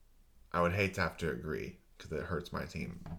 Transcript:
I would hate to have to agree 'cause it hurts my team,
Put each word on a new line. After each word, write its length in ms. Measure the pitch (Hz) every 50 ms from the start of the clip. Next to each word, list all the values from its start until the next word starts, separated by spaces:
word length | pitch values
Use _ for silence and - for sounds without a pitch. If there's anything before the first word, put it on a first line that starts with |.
| - - - - - - - - - -
I 100 | - 85
would 120 | 87 87 90
hate 200 | 104 98 92 -
to 60 | -
have 160 | 90 80 - -
to 120 | 87 78
agree 480 | 60 58 73 80 73 52 50 - - - - - - -
'cause 140 | - -
it 120 | 82 71 -
hurts 280 | - 87 76 - - -
my 120 | - 71
team, 360 | - - 80 65 - - - - - 82